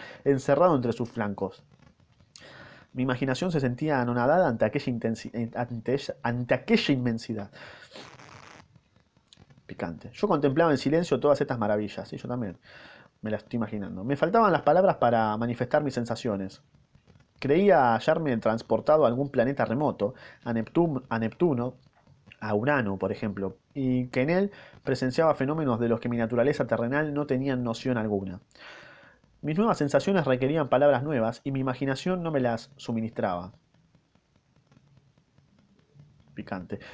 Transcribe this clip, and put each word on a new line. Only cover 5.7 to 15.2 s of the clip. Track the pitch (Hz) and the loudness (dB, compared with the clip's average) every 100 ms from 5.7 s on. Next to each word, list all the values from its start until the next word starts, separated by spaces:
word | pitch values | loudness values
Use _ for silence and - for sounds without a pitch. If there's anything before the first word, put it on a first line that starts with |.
| 117 110 | -6 -4
ella, | 135 - - | -4 -4 -6
ante | 120 120 123 | -4 -4 0
aquella | 131 - 226 - | -2 2 0 2
inmensidad. | 139 123 113 - 110 101 - - - - - - - 104 104 160 160 - - _ _ _ _ _ - - - - | 0 0 -4 -4 -8 -8 -14 -20 -20 -20 -20 -20 -20 -20 -20 -20 -20 -20 -20 _ _ _ _ _ -20 -20 -20 -18
Picante. | - 85 80 - | -10 -8 -8 -14
Yo | - 208 | -4 0
contemplaba | 165 143 135 170 | 2 2 4 4
en | 139 | 4
silencio | - 156 175 131 | 2 2 2 2
todas | 143 139 | 4 4
estas | 143 127 | 2 -2
maravillas, | 107 107 104 - - | 0 0 -2 -8 -12
y | - | -12
yo | 127 | -8
también | 123 110 85 - - - - - _ | -6 -6 -10 -18 -20 -20 -20 -20 _
me | 110 | -6
las | 107 | -6
estoy | - 120 | -6 -6
imaginando. | 107 107 95 92 | -4 -6 -8 -8
Me | 107 143 | -4 -2
faltaban | 160 226 220 | 2 4 4
las | 156 | 4
palabras | - 165 190 160 | 4 4 4 4
para | 120 117 | 2 2